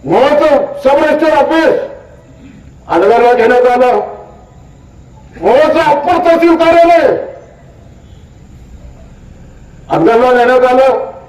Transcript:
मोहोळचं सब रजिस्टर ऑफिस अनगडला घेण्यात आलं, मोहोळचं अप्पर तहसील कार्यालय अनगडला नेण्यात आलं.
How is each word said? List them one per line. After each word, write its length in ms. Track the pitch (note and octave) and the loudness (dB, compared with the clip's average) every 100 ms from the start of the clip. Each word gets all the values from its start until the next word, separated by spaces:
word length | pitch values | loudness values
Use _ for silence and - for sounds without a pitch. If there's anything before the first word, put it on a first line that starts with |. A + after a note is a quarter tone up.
| C3+ | -2
मोहोळचं 600 | F#3+ C#4 D4 D#4 C#4 - - | 0 0 0 0 0 -2 -4
सब 200 | C4 C#4+ | -2 0
रजिस्टर 340 | D4+ D4+ D#4+ D4 | 0 0 0 0
ऑफिस 420 | C4+ D#4+ D#4+ - - - - - - - - - - - - | 0 0 0 -2 -6 -16 -20 -20 -20 -20 -20 -20 -20 -20 -6
अनगडला 460 | E3 G3+ A#3 A#3+ | -2 0 2 2
घेण्यात 340 | B3 A3+ B3 B3 | 2 0 2 0
आलं, 320 | B3 B3 G#3 - - - - - - - - - - - - - - | 0 0 -2 -6 -14 -20 -20 -20 -20 -20 -20 -20 -20 -20 -20 -20 -6
मोहोळचं 380 | E3+ C4 D#4 D#4 | 0 2 2 0
अप्पर 360 | D4+ D4 F4 F4+ E4+ | 0 -2 -2 -2 0
तहसील 300 | E4 E4+ E4 | 2 2 2
कार्यालय 600 | E4 E4+ E4+ E4+ C#4 - - - - - - - - - - - - - - - - - - - - - - - - - - - - | 2 4 4 4 2 -2 -8 -16 -20 -20 -20 -20 -20 -20 -20 -20 -20 -20 -20 -20 -20 -20 -20 -20 -20 -20 -20 -20 -20 -20 -20 -20 -8
अनगडला 420 | E3 E3 A3+ B3 | -2 0 2 0
नेण्यात 320 | B3 A#3+ B3+ B3+ | 2 2 2 2
आलं. 340 | B3+ C4 A#3 - - | 2 0 -2 -8 -14